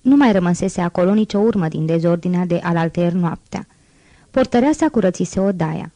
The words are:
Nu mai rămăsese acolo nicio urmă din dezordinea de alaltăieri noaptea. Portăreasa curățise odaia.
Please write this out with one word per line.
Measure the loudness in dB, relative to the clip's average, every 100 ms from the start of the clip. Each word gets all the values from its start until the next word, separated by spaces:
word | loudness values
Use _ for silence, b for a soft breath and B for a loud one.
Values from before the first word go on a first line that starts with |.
Nu | 4 4
mai | 6
rămăsese | 4 2 0 -2 -2
acolo | -4 0 2
nicio | 2 0 0
urmă | 0 0 -2
din | -2 -2
dezordinea | 0 0 0 -2 -2 -2
de | -2
alaltăieri | -2 -2 -2 -2 -2
noaptea. | 0 -2 -4 _ -14 -14 b b b b b b
Portăreasa | -2 0 2 2 2 0
curățise | 0 -2 -2 -4 -2
odaia. | -2 -2 -4 -6 -10